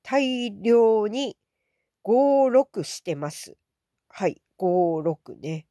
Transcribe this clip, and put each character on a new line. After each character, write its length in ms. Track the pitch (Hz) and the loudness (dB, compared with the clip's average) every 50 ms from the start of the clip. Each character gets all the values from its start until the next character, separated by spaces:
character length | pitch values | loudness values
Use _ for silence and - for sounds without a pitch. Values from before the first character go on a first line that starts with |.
大 500 | _ - 262 285 269 254 254 247 240 240 202 196 | _ 0 0 0 0 0 -4 -4 -6 -8 -10 -4
量 460 | 185 226 233 233 226 226 220 220 208 | 2 4 4 6 6 4 4 2 0
に、 300 | 214 220 262 285 220 - _ _ _ _ _ _ _ _ _ _ _ _ _ | -2 -4 -6 -6 -6 -8 _ _ _ _ _ _ _ _ _ _ _ _ _
五 480 | _ 190 226 254 277 277 277 277 269 262 | _ 2 2 4 4 4 4 4 2 4
六 340 | 240 262 262 _ - 202 151 | 4 2 2 _ -6 -10 -8
し 200 | - - - _ | -8 -12 -10 _
て 120 | 185 156 | -8 -6
ま 140 | 143 147 147 | -6 -6 -10
す。 260 | 156 - - - - _ _ _ _ _ _ _ _ _ _ _ | -10 -12 -18 -18 -20 _ _ _ _ _ _ _ _ _ _ _
は 180 | - - 196 | -10 -2 -2
い。 140 | 170 - _ _ _ _ | -2 -2 _ _ _ _
五 440 | _ 185 180 175 180 175 170 165 156 151 | _ -2 0 2 2 2 0 -2 -2 -2
六 320 | 165 156 _ _ - - | -4 -4 _ _ -20 -20
ね。 320 | - - 156 160 160 156 _ | -12 -10 -10 -10 -10 -12 _